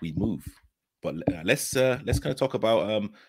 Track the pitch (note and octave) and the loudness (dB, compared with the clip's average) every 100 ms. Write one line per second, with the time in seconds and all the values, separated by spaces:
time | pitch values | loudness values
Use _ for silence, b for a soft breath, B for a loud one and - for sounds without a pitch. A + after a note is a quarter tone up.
0 | E2+ D#2 A2+ F2 - - _ _ _ _ | -8 -4 -4 -4 -10 -18 _ _ _ _
1 | E2+ D2+ - E2 E2 C#3+ - C3 C3 B2 | -8 -2 -2 -2 0 0 2 2 2 2
2 | - A#2 - C#3 C3 A2 A2 A2+ F#2+ G#2+ | 0 -2 0 -2 0 2 2 4 2 0
3 | G#2 b | -2 b